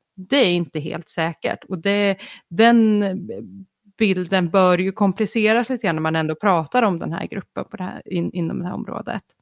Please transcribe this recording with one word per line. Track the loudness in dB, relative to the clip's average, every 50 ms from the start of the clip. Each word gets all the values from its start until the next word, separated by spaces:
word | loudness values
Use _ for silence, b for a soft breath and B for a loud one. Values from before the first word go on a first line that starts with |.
| _ _ _
Det | -18 -6 0 2
är | 2 4 4 2
inte | 0 -2 -4 -6 -8
helt | -8 -6 -8 -10 -10 -8
säkert. | -6 -4 -4 -4 -4 -4 -6 -6 -6 -6 -8
Och | -10 -8 -4
det, | -2 0 0 2 2 0 -2 -2 B B B B B B
den | 2 4 6 6 6 6 6 4 4 2 0 0 -4 -6 -8 -8 -10 -10 -12 -14 -16 -18 -20 _ _ _ _ _ _ 0
bilden | 2 2 2 0 -2 0 0 0 2 2
bör | 4 4 4 6 4 4
ju | 2 0 0
kompliceras | 2 2 2 2 0 -2 -2 0 0 2 2 2 2 0 -2
lite | -4 -2 -2
grann | -2 0
när | 0 0
man | 0 0
ändå | 0 0 -2 -2
pratar | 0 0 2 2 2 0 0 0 2 2
om | 2 0 -2
den | -4 -6 -6
här | -6 -6
gruppen | -6 -8 -10 -10 _ -8 -10 -10
på | -8 -10
det | -10 -10
här, | -10 -10 -12 -10
in, | -6 -4 -2 -2 -2 -2
inom | -4 -4 -4 -4 -4
det | -6
här | -6 -6
området. | -8 -8 -8 -8 -8 -8 -6 -8 -8 -8 _ _ _